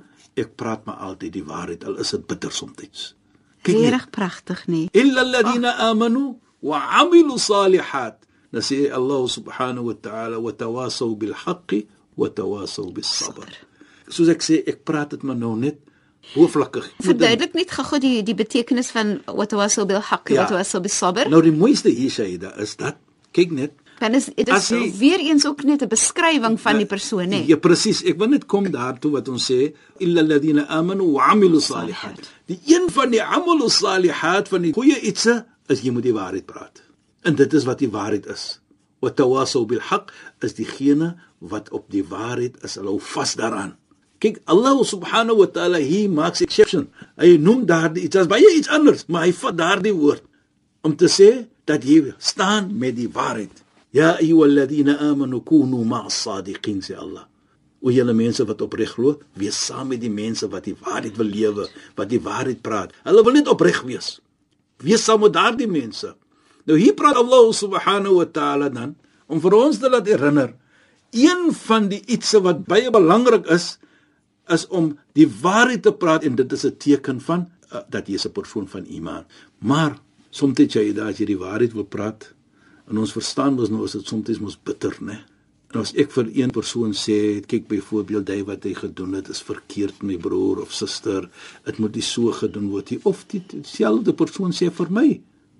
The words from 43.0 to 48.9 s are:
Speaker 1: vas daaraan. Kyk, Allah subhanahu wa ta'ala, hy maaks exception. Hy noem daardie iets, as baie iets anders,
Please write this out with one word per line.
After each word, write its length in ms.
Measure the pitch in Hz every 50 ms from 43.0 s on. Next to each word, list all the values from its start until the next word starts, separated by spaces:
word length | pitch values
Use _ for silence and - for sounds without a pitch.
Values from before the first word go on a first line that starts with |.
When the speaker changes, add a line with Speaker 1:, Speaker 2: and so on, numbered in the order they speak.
Speaker 1:
vas 340 | - - - - 139 - -
daaraan. 420 | - 117 110 107 98 98 92 - _ _ _ _ _ _ _ _ _
Kyk, 220 | - 220 - - _
Allah 400 | - 160 202 247 269 277 262 208
subhanahu 520 | - 208 185 170 - - 226 226 226 226 208
wa 80 | 185
ta'ala, 320 | - - 170 175 180 180 160
hy 280 | 139 135 175 208 214 196
maaks 320 | 170 147 160 175 - -
exception. 480 | 185 - - - 214 - - 156 143 - _ - - _ _ -
Hy 180 | 160 175 175
noem 300 | 151 147 196 240 262 226
daardie 360 | 170 170 165 165 165 160 180 180
iets, 120 | 147 -
as 100 | 190 180
baie 300 | 160 196 254 381 415 339
iets 120 | 311 294 -
anders, 360 | 302 302 302 262